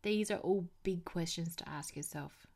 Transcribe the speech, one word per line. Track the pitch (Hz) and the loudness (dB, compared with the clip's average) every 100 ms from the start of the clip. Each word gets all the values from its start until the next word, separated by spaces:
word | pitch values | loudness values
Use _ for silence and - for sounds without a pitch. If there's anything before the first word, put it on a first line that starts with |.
These | 208 214 208 | 4 2 4
are | 208 | 0
all | - 196 175 - | 4 2 2 -2
big | 190 180 - | 0 0 0
questions | 180 165 - 165 170 | 0 0 0 -2 -4
to | - | -8
ask | 147 143 - | -6 -6 -6
yourself | 151 151 143 - - | -6 -6 -8 -12 -20